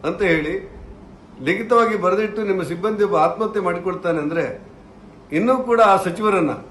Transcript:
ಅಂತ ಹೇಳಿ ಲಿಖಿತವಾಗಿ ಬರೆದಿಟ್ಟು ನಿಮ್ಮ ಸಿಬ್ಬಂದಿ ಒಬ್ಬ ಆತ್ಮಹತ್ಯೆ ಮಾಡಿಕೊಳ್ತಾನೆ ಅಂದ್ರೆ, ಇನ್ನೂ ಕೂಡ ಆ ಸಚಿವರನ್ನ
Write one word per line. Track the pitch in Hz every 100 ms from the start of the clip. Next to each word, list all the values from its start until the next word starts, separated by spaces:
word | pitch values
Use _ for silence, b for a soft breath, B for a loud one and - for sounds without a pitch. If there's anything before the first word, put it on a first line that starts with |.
ಅಂತ | 147 185
ಹೇಳಿ | 196 160 151 190 - - - - - - - - 131
ಲಿಖಿತವಾಗಿ | 190 220 233 226 214
ಬರೆದಿಟ್ಟು | 180 190 214 214
ನಿಮ್ಮ | 208 190
ಸಿಬ್ಬಂದಿ | 160 170 208 214
ಒಬ್ಬ | 208 165
ಆತ್ಮಹತ್ಯೆ | 160 165 220 214
ಮಾಡಿಕೊಳ್ತಾನೆ | 185 175 180 170 175 160
ಅಂದ್ರೆ, | 147 165 135 104 - - - - - - -
ಇನ್ನೂ | 151 226 254
ಕೂಡ | 233 233
ಆ | 220 190
ಸಚಿವರನ್ನ | 185 170 214 190 156 - -